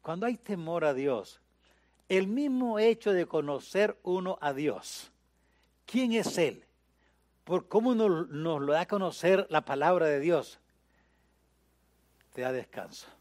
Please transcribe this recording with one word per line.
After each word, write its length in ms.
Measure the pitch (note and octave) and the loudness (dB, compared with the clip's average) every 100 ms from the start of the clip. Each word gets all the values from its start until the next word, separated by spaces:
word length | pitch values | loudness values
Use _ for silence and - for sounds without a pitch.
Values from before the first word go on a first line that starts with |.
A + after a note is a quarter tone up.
Cuando 260 | - E3+ A3+ | -8 -4 -4
hay 100 | A#3+ | -6
temor 480 | - F#3+ D#3+ E3+ D3+ | -6 -8 -4 0 0
a 80 | |
Dios, 480 | C3 C#3+ A#2+ - - _ _ _ _ _ _ _ | 0 0 -2 -4 -18 _ _ _ _ _ _ _
el 180 | F#3+ F#3+ | 0 0
mismo 520 | A#3+ D4 B3+ B3 G#3+ | -2 -2 -2 0 2
hecho 340 | A3+ A3+ G#3 | 2 2 2
de 120 | F#3 E3+ | 0 2
conocer 720 | D#3+ D3 C3+ - F#3+ G#3 - | -2 -2 -6 -4 0 0 -2
uno 340 | F3+ F#3 F#3 F#3 | -4 -2 -2 -4
a 120 | D3 | -4
Dios, 580 | C3+ D3+ F#2+ - - - _ _ _ _ _ _ _ - | -2 -4 -4 -10 -16 -18 _ _ _ _ _ _ _ -4
¿quién 280 | B3 B3+ | -2 2
es 240 | A3+ - - | 0 0 0
Él? 260 | D3+ F#2+ _ _ _ _ _ _ _ _ | 0 -2 _ _ _ _ _ _ _ _
Por 240 | - F3+ - | -4 -4 2
cómo 280 | G#3 A#3+ A3+ | 2 4 2
nos, 340 | G#3+ E3 E3+ | 2 2 -2
nos 320 | C#3+ E3 D3+ | -4 -2 -2
lo 120 | C#3 | 2
da 80 | D#3 | 0
a 60 | F3+ | 0
conocer 600 | G#3 F#3 - E3+ F#3+ F#3+ | -2 -2 0 4 4 4
la 160 | D#3 - | -2 0
palabra 400 | C#3 D#3 F3+ D#3+ | 0 2 4 2
de 120 | C#3+ | 2
Dios, 400 | D#3+ D#3+ - - _ _ _ _ _ _ _ _ _ _ _ _ _ _ _ _ _ | 2 0 -2 -16 _ _ _ _ _ _ _ _ _ _ _ _ _ _ _ _ _
te 80 | - | -6
da 100 | B2+ | -4
descanso. 560 | C3 - - E2+ - - _ | -4 -8 -14 -14 -16 -20 _